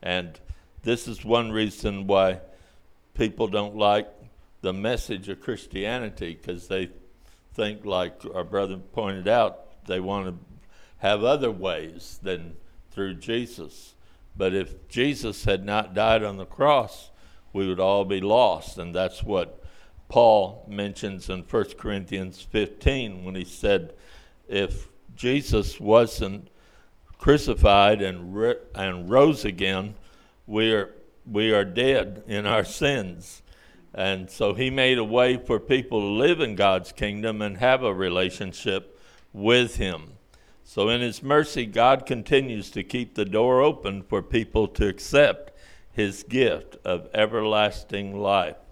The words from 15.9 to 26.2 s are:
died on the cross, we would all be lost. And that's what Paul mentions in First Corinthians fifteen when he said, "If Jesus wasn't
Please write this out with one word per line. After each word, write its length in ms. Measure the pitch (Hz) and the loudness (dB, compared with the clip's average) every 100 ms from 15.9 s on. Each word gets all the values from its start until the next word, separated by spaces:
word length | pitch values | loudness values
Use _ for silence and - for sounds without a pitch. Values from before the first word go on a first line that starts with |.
died 300 | 92 113 113 | 0 2 4
on 140 | 104 98 | 2 -6
the 80 | 92 | -12
cross, 640 | - 143 143 110 - - - - - - | 0 4 4 2 -10 -20 -20 -20 -20 -12
we 140 | 98 98 | -4 -4
would 120 | 90 | 0
all 240 | 92 101 | 2 2
be 160 | 95 98 | 2 -2
lost. 580 | 95 113 117 82 - - | 2 4 4 2 -6 -12
And 160 | 85 | -8
that's 300 | 85 92 - | -2 -2 -4
what 400 | 110 98 85 - - - - - - | -2 -2 -2 -8 -18 -20 -20 -20 -2
Paul 560 | - 120 107 95 101 - | 4 6 6 2 -6 -12
mentions 640 | 101 101 98 107 95 - | -6 -6 -6 -8 -8 -8
in 140 | 92 | -10
First 340 | 87 120 98 - | -4 -2 -4 -6
Corinthians 640 | 113 101 90 95 92 90 | -8 -6 -6 -8 -8 -12
fifteen 840 | - 110 101 - - 135 117 92 | -6 -2 -2 0 0 0 -4 -10
when 120 | 90 92 | -10 -10
he 100 | 92 | -10
said, 480 | - 107 98 82 - - - - _ _ | -4 0 0 0 -18 -20 -20 -20 _ _
"If 400 | 175 196 - - - - - | -2 -2 -4 -10 -20 -20 -6
Jesus 640 | 123 139 135 113 101 - | 0 0 2 0 0 -6
wasn't 680 | 101 110 117 - | 6 6 6 0